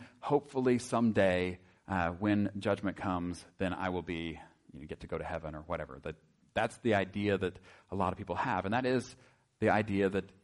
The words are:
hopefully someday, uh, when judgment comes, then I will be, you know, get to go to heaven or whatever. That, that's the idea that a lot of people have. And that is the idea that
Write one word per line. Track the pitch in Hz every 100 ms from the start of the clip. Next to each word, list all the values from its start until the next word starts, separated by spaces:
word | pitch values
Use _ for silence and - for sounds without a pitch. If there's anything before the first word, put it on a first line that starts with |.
| - -
hopefully | - 143 - 131 127 123
someday, | - 117 117 107 95 90 90 90 - _ -
uh, | 95 85
when | 85 104 104 101 101
judgment | 104 101 98 -
comes, | 98 90 87 85 - -
then | 95
I | 82 92
will | 90
be, | 85 82 82 76 - _ -
you | 65
know, | 76
get | 82
to | -
go | 80
to |
heaven | 80 82 78
or | 76
whatever. | 80 82 73 65
That, | 80 - _ _ _
that's | - 113 -
the | 120
idea | 101 95 104 101 95
that | 90 - - - _
a | 98
lot | 90
of | -
people | 95 -
have. | 131 92
And | 95
that | 120 127
is | 127 - - - _ _ _
the | 110
idea | 104 107 98 98
that | 98 92 -